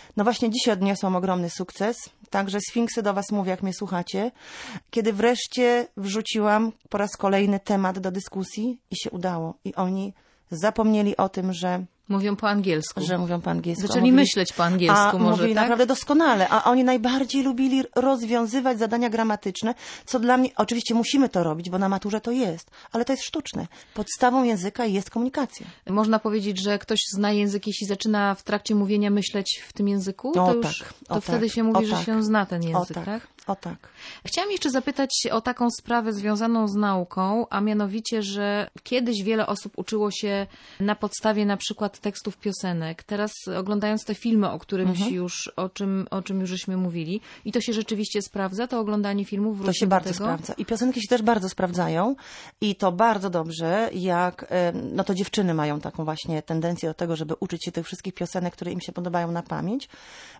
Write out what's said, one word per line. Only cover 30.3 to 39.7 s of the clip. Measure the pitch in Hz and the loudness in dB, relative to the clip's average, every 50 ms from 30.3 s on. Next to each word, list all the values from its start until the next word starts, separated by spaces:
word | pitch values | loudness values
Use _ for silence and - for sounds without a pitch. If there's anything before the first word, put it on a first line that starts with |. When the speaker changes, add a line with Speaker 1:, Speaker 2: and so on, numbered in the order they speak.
| 320 | 2
Speaker 2:
to | 339 185 185 233 | 4 4 4 4
już, | 240 233 151 151 - | 2 2 -2 -4 -6
Speaker 1:
tak, | - - - - - - | -10 -14 -18 -16 -8 -4
Speaker 2:
to | 156 | -4
Speaker 1:
o | 208 | -4
Speaker 2:
wtedy | - - 175 240 220 220 | -2 0 0 2 2 0
Speaker 1:
tak, | - | 0
Speaker 2:
się | 233 226 | 2 2
mówi, | 220 220 - 220 | 4 4 4 2
Speaker 1:
o | 214 | 2
Speaker 2:
że | 208 | 0
Speaker 1:
tak. | 175 165 | 0 0
Speaker 2:
się | 226 220 220 214 | 0 0 2 2
zna | 214 220 214 196 | 4 2 2 2
ten | 185 180 170 | 0 -2 -4
Speaker 1:
O | 170 165 165 180 | -2 0 0 0
Speaker 2:
język, | 180 - 160 | 0 -2 -4
Speaker 1:
tak, | 175 170 | -8 -6
Speaker 2:
tak? | 196 208 233 - - _ _ - - | -6 -8 -8 -10 -14 _ _ -6 -6
Speaker 1:
o | 196 | -6
tak. | - - 175 165 - - - - - - - - - - | -6 -6 -12 -12 -12 -16 -20 -20 -20 -18 -18 -18 -16 -12
Speaker 2:
Chciałam | - - - 370 415 | -6 -4 -2 -2 -2
jeszcze | 403 359 - 311 | -2 -2 -2 0
zapytać | 247 269 240 - 269 - 277 254 - - - 233 | 0 0 0 -2 -2 -2 -2 -2 0 -2 -2 0
o | - 226 | -2 -2
taką | - 254 247 - 240 240 233 - | -2 -2 -2 0 0 0 0 -2
sprawę | - - 240 233 220 220 214 | -4 -2 0 0 0 0 -2
związaną | 202 196 214 214 208 226 233 233 226 220 208 | -2 0 0 0 0 2 2 2 2 2 0
z | 196 | 2
nauką, | 208 208 202 196 185 180 - - - 190 190 208 233 240 - | 2 2 2 2 0 -2 -2 -2 -2 0 0 0 0 -2 -2
a | - - | -2 -2
mianowicie, | 208 214 214 208 208 196 196 226 220 - 233 220 208 | 0 0 0 0 0 -2 -2 -4 -4 -2 -2 -2 -2
że | 196 196 202 202 202 202 208 202 - - - - | -4 -4 -2 -2 0 0 -2 -2 -6 -8 -14 -8
kiedyś | - 247 247 240 233 233 202 196 | -2 0 0 0 0 0 -2 0
wiele | 208 226 220 214 - | 0 2 2 2 0
osób | 202 196 - 208 | -2 -4 -6 -10